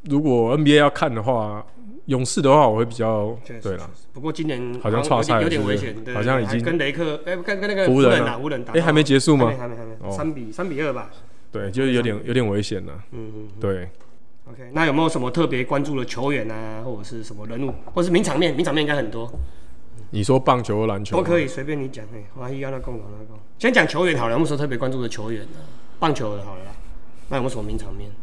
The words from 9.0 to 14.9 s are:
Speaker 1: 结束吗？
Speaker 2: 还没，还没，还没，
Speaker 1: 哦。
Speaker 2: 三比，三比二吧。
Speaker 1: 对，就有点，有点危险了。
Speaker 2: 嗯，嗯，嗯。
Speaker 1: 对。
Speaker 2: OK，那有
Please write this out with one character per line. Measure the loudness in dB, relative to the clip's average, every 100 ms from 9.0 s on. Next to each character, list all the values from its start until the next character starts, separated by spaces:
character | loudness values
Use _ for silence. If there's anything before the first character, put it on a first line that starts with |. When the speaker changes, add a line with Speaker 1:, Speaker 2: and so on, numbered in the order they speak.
Speaker 1:
结 | 6 4
束 | 6 6
吗？ | 6
Speaker 2:
还 |
没， | 2
还 | -6
没， | -6
还 |
没， | -8 -8
Speaker 1:
哦。 | -6
Speaker 2:
三 | -4 -4
比， | -4 -8
三 | -6 -6
比 | -2
二 | -2
吧。 | -4 -8 -10 -10 -10 -8
Speaker 1:
对， | -6 -4
就 | 0 2
有 | 2
点， | 2 -2
有 | 0
点 | 0 2
危 | 0
险 | 0 -4
了。 | -6 -10 -10
Speaker 2:
嗯， | -10 -10
嗯， | -10 -10
嗯。 | -6
Speaker 1:
对。 | -4 -4 -6 -10 -10 -12 -12 -12 -12
Speaker 2:
OK， | -12 -8
那 | 0
有 | 2